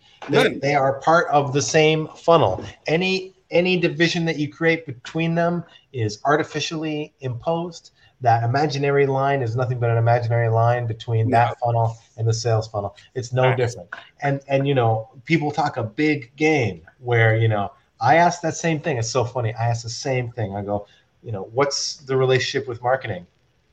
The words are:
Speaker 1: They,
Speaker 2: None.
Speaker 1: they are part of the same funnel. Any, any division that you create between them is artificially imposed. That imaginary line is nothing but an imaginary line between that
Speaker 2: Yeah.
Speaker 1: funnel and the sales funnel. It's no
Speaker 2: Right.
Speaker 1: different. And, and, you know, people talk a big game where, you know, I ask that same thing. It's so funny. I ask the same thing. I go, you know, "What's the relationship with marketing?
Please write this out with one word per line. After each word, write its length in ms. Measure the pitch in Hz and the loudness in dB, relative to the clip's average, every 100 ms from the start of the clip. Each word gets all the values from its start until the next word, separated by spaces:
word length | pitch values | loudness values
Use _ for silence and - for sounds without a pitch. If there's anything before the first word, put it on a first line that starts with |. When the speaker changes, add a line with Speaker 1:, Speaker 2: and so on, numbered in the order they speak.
| _ - - | _ -16 0
Speaker 1:
They, 140 | 147 | 2
Speaker 2:
None. 160 | 190 120 | 2 0
Speaker 1:
they 140 | 143 143 | 0 2
are 240 | 135 - | 2 0
part 260 | 160 170 165 | 2 2 4
of 240 | 147 131 | 0 2
the 80 | 139 | -2
same 460 | - 160 156 156 156 - | 2 4 4 2 -2 -2
funnel. 480 | - 165 104 92 101 - - | 4 6 4 0 -8 -10 -2
Any, 480 | 165 185 190 - - - | 0 0 -2 -6 -16 -2
any 280 | 170 185 180 | 0 2 2
division 460 | 165 147 170 175 165 | 0 2 0 0 -2
that 120 | 147 | -2
you 120 | 147 | -4
create 340 | - 165 165 143 | 0 0 0 -4
between 500 | 120 - 160 165 170 | -14 -8 -4 -2 0
them 280 | 170 170 - - _ | 0 -2 -8 -18 _
is 260 | 127 107 - 139 | -6 -4 -2 0
artificially 880 | 156 151 151 - 160 160 151 151 _ | 0 0 -6 -6 -6 -6 -6 -8 _
imposed. 680 | 127 120 165 170 175 - - _ _ - | -10 -6 -4 -4 -6 -12 -20 _ _ -4
That 220 | 120 104 | 2 2
imaginary 600 | 120 139 151 139 143 139 139 | 2 0 0 0 0 2 2
line 360 | 135 139 139 | 2 0 0
is 120 | 117 123 | -2 -2
nothing 240 | 123 123 | -2 -2
but 120 | 117 | 0
an 60 | 117 | 2
imaginary 520 | 117 123 117 117 117 | 2 2 2 0 2
line 380 | 113 117 120 113 | 2 2 0 -2
between 420 | 113 - 113 113 | -8 -4 0 2
that 180 | 117 117 | 2 2
Speaker 2:
Yeah. 40 | - | 0
Speaker 1:
funnel 340 | 120 117 113 - _ - | -2 0 -2 -4 _ -4
and 100 | 113 | -2
the 60 | |
sales 340 | 113 120 110 110 | 0 0 -2 -2
funnel. 280 | 104 101 - - | -6 -8 -10 -14
It's 180 | 131 120 | -10 -4
no 120 | 127 | 2
Speaker 2:
Right. 140 | 131 123 | 2 2
Speaker 1:
different. 320 | 117 - - - - - | -2 -4 -16 -18 -20 -6
And, 200 | 143 139 - | -4 -2 0
and, 200 | 135 139 | 0 2
you 60 | |
know, 360 | 131 117 110 - 139 - | 2 2 0 -4 -10 -2
people 260 | 160 147 | 0 0
talk 260 | - 147 131 | -2 -4 -4
a 60 | |
big 520 | 104 - 151 147 117 - | -6 -2 0 0 -6 -2
game 460 | 156 147 107 85 - - | 2 2 0 -4 -16 -10
where, 360 | 120 117 113 110 | 0 2 4 4
you 100 | 113 | 2
know, 240 | 104 98 - _ - | 0 -2 -8 _ -2
I 140 | 131 160 | 4 6
ask 260 | 175 175 | 4 2
that 140 | 160 151 | -4 -2
same 240 | 165 156 | -2 -2
thing. 160 | 170 123 | -2 -2
It's 120 | 113 | -2
so 140 | 131 | -2
funny. 300 | 113 127 110 | -2 -2 -4
I 140 | - 117 | -2 -2
ask 160 | 117 | -2
the 60 | 113 | -6
same 420 | - 143 127 117 | -8 -4 -2 -4
thing. 240 | - 98 101 | -6 -6 -6
I 60 | |
go, 260 | 101 101 - _ _ _ | -4 -4 -6 _ _ _
you 100 | 117 | -10
know, 120 | 98 104 | -10 -4
"What's 440 | 117 143 - - - | -2 0 -2 -8 -8
the 200 | 131 131 | -4 0
relationship 500 | 131 127 - 135 127 | 2 2 0 -4 -6
with 140 | 113 | -4
marketing? 440 | 123 131 120 90 87 _ _ _ _ | -2 -2 -2 -10 -12 _ _ _ _